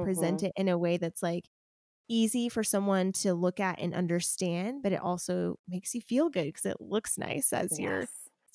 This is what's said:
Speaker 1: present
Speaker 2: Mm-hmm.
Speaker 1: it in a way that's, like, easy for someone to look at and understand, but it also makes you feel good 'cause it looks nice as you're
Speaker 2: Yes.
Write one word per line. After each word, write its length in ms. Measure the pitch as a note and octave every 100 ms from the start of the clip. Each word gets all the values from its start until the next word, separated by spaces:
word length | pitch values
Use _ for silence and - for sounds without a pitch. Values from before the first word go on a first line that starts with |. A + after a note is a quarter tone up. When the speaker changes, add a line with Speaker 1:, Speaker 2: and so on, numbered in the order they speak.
Speaker 1:
present 340 | F3+ F#3 E3+ F3+
Speaker 2:
Mm-hmm. 80 | F#3+
Speaker 1:
it 60 |
in 140 | - F#3+
a 100 | F3
way 180 | F3 F3
that's, 280 | E3+ -
like, 240 | F3 F3 - _ _ _ _ _ -
easy 400 | A3+ A3 B3 A#3
for 140 | A#3
someone 480 | G#3+ G3+ G3 F#3+ F#3+
to 220 | - G3
look 240 | F3 F3+ F#3
at 220 | F#3+ -
and 140 | F3
understand, 880 | F3 F3 F3 - - F3+ E3+ G3+ C#4
but 80 | G#3
it 80 | F#3+
also 580 | F3 F3+ - F3+ F3 - -
makes 240 | F3+ -
you 80 | A#3+
feel 280 | - B3 E4
good 260 | - D3
'cause 120 | - G3
it 140 | -
looks 380 | - G#3 - -
nice 340 | - C#4+ -
as 260 | - F3+ -
you're 220 | - F#3+
Speaker 2:
Yes. 180 | E3+ - - _ _